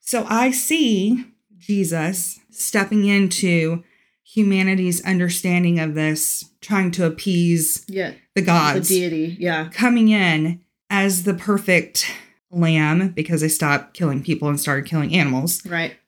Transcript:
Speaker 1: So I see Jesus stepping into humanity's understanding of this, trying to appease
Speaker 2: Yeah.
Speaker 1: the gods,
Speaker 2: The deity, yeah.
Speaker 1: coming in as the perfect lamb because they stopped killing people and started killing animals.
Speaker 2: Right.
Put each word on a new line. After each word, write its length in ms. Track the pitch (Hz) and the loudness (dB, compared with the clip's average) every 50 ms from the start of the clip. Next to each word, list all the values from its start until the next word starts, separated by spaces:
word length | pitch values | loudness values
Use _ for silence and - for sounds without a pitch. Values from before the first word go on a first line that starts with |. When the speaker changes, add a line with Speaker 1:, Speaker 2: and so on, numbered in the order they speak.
Speaker 1:
So 240 | _ - - 240 - 240 | _ -4 -4 -4 -2 -2
I 220 | 262 226 247 262 254 | 0 0 2 0 0
see 720 | 254 - - 311 330 302 240 220 190 185 208 247 247 254 - _ _ _ _ _ - | -2 -2 -2 0 2 2 2 2 2 2 0 0 -2 -2 -8 _ _ _ _ _ -20
Jesus 800 | - - 208 196 190 170 165 165 156 170 190 180 175 - - - _ _ | -6 -4 -2 -2 0 -2 -2 -2 -2 -4 -4 -4 -6 -8 -10 -14 _ _
stepping 560 | _ - - - - 214 196 202 214 214 202 | _ -8 -8 -2 -2 -2 -2 0 0 2 2
into 760 | 202 202 202 196 185 - - - 185 175 170 160 160 165 170 170 _ _ _ _ _ _ _ _ | 4 4 4 2 2 0 0 0 2 2 2 2 0 -4 -6 -8 _ _ _ _ _ _ _ _
humanity's 800 | _ - 220 214 196 196 190 190 190 190 190 185 180 175 175 - | _ -2 0 2 2 2 2 2 2 0 0 0 0 -2 -2 -2
understanding 760 | 180 185 180 175 175 175 - - 180 175 180 180 175 170 170 | 0 0 2 2 0 -2 -2 -2 0 0 2 2 2 2 2
of 160 | 160 156 151 | 0 -2 -2
this, 500 | 156 156 156 156 156 - - - - - - _ _ | -2 0 0 0 -2 -2 -4 -4 -6 -8 -14 _ _
trying 300 | - - 214 196 190 180 170 | -8 -2 0 0 0 0 0
to 120 | 175 180 | 0 0
appease 800 | 165 160 - - 202 185 175 175 170 170 165 156 - - - - - | 0 0 -2 -2 0 2 2 4 4 2 2 2 0 -2 -4 -6 -8
Speaker 2:
Yeah. 240 | 190 190 180 151 - - _ _ _ | -6 -6 -6 -6 -8 -14 _ _ _
Speaker 1:
the 80 | 196 185 | -2 2
gods, 460 | 185 170 170 156 147 143 190 180 175 | 4 4 4 4 2 0 0 0 2
Speaker 2:
The 60 | 190 185 | 2 2
deity, 360 | 180 175 160 160 156 165 175 196 | 2 0 -2 -2 -4 -4 -4 -4
yeah. 280 | 175 175 165 156 160 165 - | -4 -2 -2 -2 -4 -6 -4
Speaker 1:
coming 360 | - 214 247 240 240 220 220 | 0 2 2 4 4 4 4
in 520 | 214 208 190 175 160 151 156 165 170 175 _ _ _ _ _ _ | 4 4 2 2 2 2 0 0 -2 -4 _ _ _ _ _ _
as 340 | 196 196 196 196 190 180 175 | -2 0 0 0 0 0 -2
the 100 | 202 185 | -2 -4
perfect 720 | 175 - 208 208 202 208 - 180 175 - - _ - - - - - - _ _ _ _ _ | -4 -2 -2 -2 0 2 2 2 2 2 0 _ -4 -4 -4 -8 -12 -18 _ _ _ _ _
lamb 580 | 180 175 170 165 160 156 151 151 156 175 190 190 | -2 0 2 2 4 2 2 2 2 2 0 0
because 320 | 175 - 156 160 170 156 | -2 -4 -4 -2 -2 0
they 80 | 151 156 | 0 0
stopped 460 | 156 - - 147 143 143 - - _ | -2 0 0 0 0 0 -2 -8 _
killing 280 | - 180 151 139 - 139 | -2 -2 -2 -2 -2 -2
people 260 | - 160 - 151 147 | -4 -4 -2 0 -2
and 100 | 147 143 | -2 -2
started 260 | - - 143 139 139 | -2 -2 -2 -4 -4
killing 280 | - 170 160 147 - 160 | -2 -2 -2 -2 0 0
animals. 500 | 185 156 143 127 131 139 170 - - - | 0 2 2 0 -2 -2 -2 -4 -6 -6
Speaker 2:
Right. 280 | 180 175 165 165 - - _ _ | -6 -6 -6 -6 -6 -8 _ _